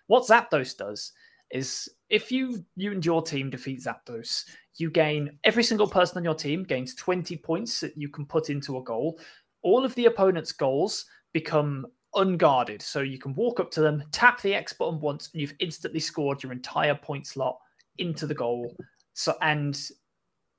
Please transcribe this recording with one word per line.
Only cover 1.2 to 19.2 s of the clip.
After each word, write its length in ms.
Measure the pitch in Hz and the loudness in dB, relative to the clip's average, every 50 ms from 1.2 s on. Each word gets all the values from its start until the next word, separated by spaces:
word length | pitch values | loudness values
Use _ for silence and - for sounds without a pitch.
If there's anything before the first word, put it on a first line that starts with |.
| - _ _ _ _ - | -20 _ _ _ _ -8
is, 380 | - 131 135 - - - - - - _ _ - | -6 -6 -4 -4 -6 -8 -8 -12 -14 _ _ 0
if 220 | 202 214 - - | 0 0 0 -2
you, 320 | 254 262 262 254 247 196 170 _ _ | -2 -2 -2 -4 -6 -8 -10 _ _
you 160 | 180 190 208 | -6 -6 -4
and 120 | 202 190 151 | -4 -2 0
your 160 | 170 165 160 160 | 2 2 2 0
team 260 | 160 151 139 135 135 | -2 -4 -4 -4 -6
defeat 320 | 123 - - 135 135 123 | -8 -8 -8 -8 -10 -8
Zapdos, 640 | 123 127 113 - _ - 120 113 117 - - - - - - - _ _ _ | -6 -8 -8 -8 _ -12 -12 -10 -8 -6 -6 -6 -8 -10 -16 -20 _ _ _
you 140 | - 165 160 | -6 -4 2
gain, 460 | 147 170 156 151 151 151 147 143 - - - | 4 4 4 4 2 -2 -4 -4 -2 2 2
every 200 | 214 196 233 226 | 4 4 4 2
single 240 | - 226 202 208 | 2 2 2 2
person 300 | 196 - 190 180 175 - 180 | 2 4 4 2 2 2 -2
on 40 | 170 | -2
your 120 | 170 156 | -2 -2
team 280 | 160 - 143 151 185 190 | -2 -2 -4 -4 -4 -2
gains 300 | - 143 127 127 - - | -2 -4 -4 -4 -6 -10
twenty 400 | - - - 180 180 175 - 175 | -4 -2 -2 -2 0 -2 -6 -8
points 440 | 156 - - 160 196 233 - - - | -8 -4 -4 -2 -2 -2 -4 -4 -6
that 160 | 165 143 - | -6 -6 -8
you 100 | 151 147 | -8 -10
can 180 | 143 - - 143 | -8 -8 -10 -6
put 240 | - - 160 156 - | -2 -2 -2 0 -2
into 260 | 143 143 139 - 135 | -4 -4 -4 -6 -8
a 60 | 127 127 | -8 -6
goal. 360 | - 113 113 135 160 160 - - - - - _ _ _ _ - | -4 -4 -2 -2 -2 -4 -6 -14 -20 -20 -20 _ _ _ _ 4
All 200 | 180 208 254 269 | 4 6 6 4
of 100 | 262 254 | 2 2
the 100 | 247 240 | 4 4
opponent's 460 | 226 226 202 196 190 185 165 143 - - | 4 6 6 4 4 4 2 -2 -6 -4
goals 520 | - 147 135 131 139 175 214 - - - - - _ _ _ - | 0 0 2 2 2 0 0 -2 -4 -8 -12 -18 _ _ _ -4
become 540 | 160 156 - 160 151 147 147 143 135 135 - - _ _ _ - | -4 -2 2 2 2 2 0 -2 -6 -8 -12 -16 _ _ _ 0
unguarded, 680 | 208 190 190 180 165 170 151 135 127 120 113 107 101 - | 2 2 4 4 6 6 6 6 6 2 0 -4 -8 -8
so 180 | - - 143 | -6 -4 -2
you 160 | 139 135 135 131 | -2 -4 -4 -6
can 140 | - 139 131 | -8 -6 -2
walk 240 | 151 226 247 240 - | 0 0 0 2 0
up 120 | 175 - | -2 0
to 100 | - 160 | 2 4
them, 220 | 156 151 151 151 143 - | 4 4 4 0 -4 -6
tap 300 | - - 233 247 247 - | 2 4 6 6 6 4
the 120 | - 196 196 | 0 0 0
X 200 | 202 - - - | -2 -4 -6 -6
button 260 | - - 165 175 151 | -4 -2 -2 -2 -2
once, 280 | 151 147 143 151 - - - | -2 -4 -4 -4 -8 -10 -6
and 80 | 160 | -6
you've 140 | 143 143 - - | -6 -6 -6 -6
instantly 400 | - 170 151 - - 151 - 160 | -6 -6 -6 -6 -8 -6 -4 -4
scored 440 | - - - - 147 139 139 139 - | -4 -4 -4 -2 -2 -2 -2 -4 -6
your 80 | 131 127 | -10 -10
entire 420 | 123 - - - 156 160 147 143 | -10 -10 -6 -2 2 2 2 2
point 300 | 143 - - 143 139 139 | 0 -4 -8 -8 -8 -10
slot 300 | - - 135 131 127 - - _ _ _ _ _ _ _ | -10 -6 -2 -2 -2 -2 -6 _ _ _ _ _ _ _
into 280 | - 180 170 156 - 156 | -6 -4 -4 -4 -4 -4
the 60 | 143 147 | -4 -4
goal. 420 | 143 123 120 120 120 120 120 - - - - _ _ _ _ - | -2 -2 -2 -2 -2 -6 -8 -10 -14 -18 -20 _ _ _ _ -10
So, 220 | - | -4